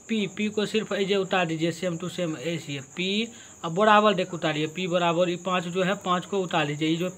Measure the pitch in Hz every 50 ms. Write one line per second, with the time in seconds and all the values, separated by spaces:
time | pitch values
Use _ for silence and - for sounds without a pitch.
0 | - - 226 220 196 180 190 - 214 214 208 220 208 196 - 220 196 - 202 208
1 | 202 180 202 196 190 185 202 185 180 160 165 160 160 170 160 - 185 180 170 165
2 | 180 170 - - 180 160 156 123 127 165 170 151 - 147 143 139 135 - - -
3 | 180 190 196 214 233 226 - - - - - - - 170 165 185 214 220 208 208
4 | 214 214 196 175 185 180 175 160 170 160 151 151 156 151 156 180 185 180 170 180
5 | 175 175 165 170 180 175 180 170 180 190 180 185 170 175 170 190 180 180 202 202
6 | - 185 180 180 - - - 196 185 170 - 165 151 147 147 147 156 156 165 165
7 | 180 180 180